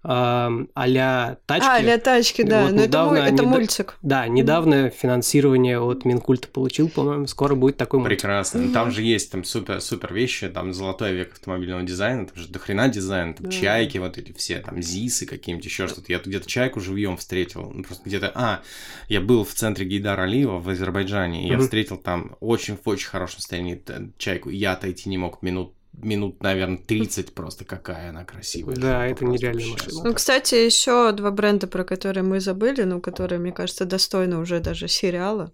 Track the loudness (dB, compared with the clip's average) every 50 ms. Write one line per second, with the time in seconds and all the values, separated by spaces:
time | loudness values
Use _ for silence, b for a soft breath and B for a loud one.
0 | -2 0 0 2 2 2 2 0 0 0 -2 -4 -6 -6 _ -2 2 2 4 4
1 | 4 2 2 0 -2 -4 -6 -10 _ -2 0 2 4 6 6 6 6 6 4 4
2 | 4 4 6 6 4 4 2 2 2 4 6 6 6 6 6 6 6 6 6 4
3 | 4 6 4 4 6 6 6 6 6 6 6 4 4 2 0 -2 -4 -6 -8 -6
4 | 0 2 2 2 2 4 4 4 6 6 4 6 6 6 6 6 4 2 0 0
5 | 0 2 2 2 2 4 4 6 6 8 6 6 6 4 4 2 0 0 -2 0
6 | 2 2 2 2 4 2 2 2 0 -6 -4 -2 -2 -2 2 2 0 2 2 0
7 | 0 0 0 -2 -4 -4 -2 0 2 2 4 4 4 4 4 2 -2 2 2 0
8 | 2 2 0 0 0 0 0 0 0 -2 -2 0 0 2 2 2 2 2 0 0
9 | 2 2 2 2 0 -4 -6 -8 -6 -4 -6 -6 -4 -4 -6 -6 -4 -6 -6 -6
10 | -6 -6 -2 -2 -2 -2 -2 -6 -6 -6 -6 -6 -6 -6 -6 -4 -6 -6 -4 -4
11 | -2 -2 -2 -2 -4 -8 -12 -14 -8 -6 -6 -6 -4 -6 -4 -6 -4 -6 -4 -2
12 | -2 -2 -2 -2 -6 -8 -10 -14 -14 -12 -12 -10 -6 -4 0 2 2 2 0 0
13 | -4 -2 -2 -2 -4 -4 -8 -10 -8 -6 -4 -2 0 0 2 2 0 -2 -2 -6
14 | -6 -6 -8 -10 -16 -16 -12 -10 -6 -6 -6 -8 -8 -10 -8 -8 -6 -6 -6 -4
15 | -4 -4 -4 -4 -6 -8 -12 -12 -8 -8 -8 -8 -8 -8 -6 -6 -6 -6 -8 -10
16 | -6 -4 -4 -4 -4 -4 -6 -6 -6 -4 -2 0 0 0 -2 -6 -6 -4 -4 -2
17 | -2 -2 -4 -6 -8 -4 -2 -2 -2 -2 -6 -12 -12 -12 -12 -12 -12 -12 -14 -14
18 | -8 -6 -4 -4 -4 -4 -2 -2 -2 -2 -2 -4 B B B B B B B B
19 | B -2 0 0 4 4 4 4 4 0 -4 -2 -2 -2 -2 -2 -4 -2 -2 -2
20 | 0 0 0 0 0 2 2 2 2 2 0 -2 -2 -4 -2 -2 -2 -2 -2 -2
21 | -2 0 0 0 0 0 -2 -4 -2 0 2 2 2 2 2 -2 -2 -2 -8 -8
22 | -4 -4 -2 -2 -4 -8 -12 _ -2 0 0 0 -2 -6 -8 -6 -2 -2 -2 -2
23 | -4 -8 -6 -6 -6 -8 -8 -12 -10 -8 -6 -6 -4 -6 -6 -8 -10 -12 -12 -12
24 | -12 -14 -12 -8 -4 -4 -4 -4 -4 -8 -4 -2 0 -2 -2 -2 -4 -8 -8 -6
25 | -6 -4 -4 -2 -4 -4 -6 -6 -6 -4 -4 -4 -6 -8 -12 _ _ _ -20 -8
26 | -4 -2 -2 -2 -2 -4 -6 _ -2 0 0 0 0 -2 -4 -6 -2 -2 0 0
27 | 0 -2 -2 -6 -8 -8 -10 -12 -12 -12 -14 -14 -14 -12 -12 -12 -10 -10 -12 -10
28 | -10 -12 -12 -14 -16 -16 -18 -14 -12 -10 -10 -8 -6 -6 -4 -2 0 0 2 2
29 | 0 -2 -2 -2 0 0 0 0 0 -2 -2 -2 -4 -6 -6 -6 -8 -8 -8 -4
30 | -2 -2 -2 0 2 2 2 2 2 4 4 4 6 6 4 4 4 4 4 6
31 | 6 4 2 2 -2 -2 0 2 2 4 4 2 0 -2 -4 -4 -2 -2 -4 -4
32 | -4 -4 -2 0 0 2 0 0 0 -2 -2 2 2 2 2 2 0 0 0 -2
33 | -6 -8 -6 -4 -4 -4 -2 -4 -4 -4 -4 -4 -6 -6 -4 -4 -4 -2 0 0
34 | 0 0 2 0 0 0 0 -2 -2 -2 -2 -2 -2 -4 -6 -6 -2 -2 -2 0
35 | 0 0 0 0 -2 -2 -2 -4 -6 -8